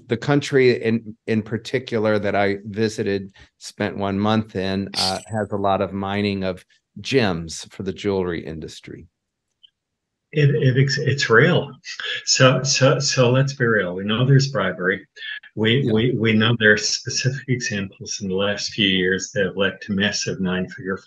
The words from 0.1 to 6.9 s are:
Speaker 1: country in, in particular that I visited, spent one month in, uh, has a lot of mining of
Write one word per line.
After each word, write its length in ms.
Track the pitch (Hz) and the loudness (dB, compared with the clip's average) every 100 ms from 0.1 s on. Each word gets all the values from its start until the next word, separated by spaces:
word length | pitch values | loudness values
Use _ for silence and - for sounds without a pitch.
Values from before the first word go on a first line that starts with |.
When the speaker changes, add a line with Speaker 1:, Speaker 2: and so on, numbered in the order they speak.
| 117 | -4
Speaker 1:
country 640 | - 143 143 139 127 117 | 2 0 2 4 4 4
in, 360 | 113 113 110 110 - | 0 -2 -4 -12 -4
in 160 | 110 | -2
particular 800 | 104 113 - 127 127 117 107 107 | -2 -6 -4 -6 -4 -2 2 0
that 160 | 98 98 | 0 0
I 220 | 101 98 110 | 0 -2 -6
visited, 640 | 98 110 107 101 98 95 - - _ | -2 -2 -2 -2 -4 -6 -16 -20 _
spent 400 | - - 104 98 | -14 -6 -4 -2
one 220 | 98 98 | -2 0
month 360 | 107 110 110 101 | 2 2 0 -4
in, 340 | 95 95 98 - | -4 -4 -4 -4
uh, 240 | 95 92 - | -4 -4 -6
has 240 | 107 101 | -6 -4
a 60 | 101 | -2
lot 240 | 98 98 | 0 0
of 100 | 95 | 0
mining 520 | 98 98 101 104 98 | -4 -4 -2 -2 -2
of 200 | 95 90 - _ _ | -4 -6 -12 _ _